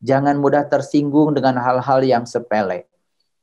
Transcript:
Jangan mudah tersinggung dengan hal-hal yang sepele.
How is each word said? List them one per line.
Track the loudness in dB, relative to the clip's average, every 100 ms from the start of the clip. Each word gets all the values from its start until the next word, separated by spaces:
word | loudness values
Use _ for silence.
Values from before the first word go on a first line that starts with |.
Jangan | -2 0 2 0
mudah | 2 0 0
tersinggung | -2 0 -2 2 2 2 2
dengan | 0 0
hal-hal | 0 -2 0 0
yang | 2 0
sepele. | -2 -8 -4 -4 -2 -6 -10 _ _ _ _ _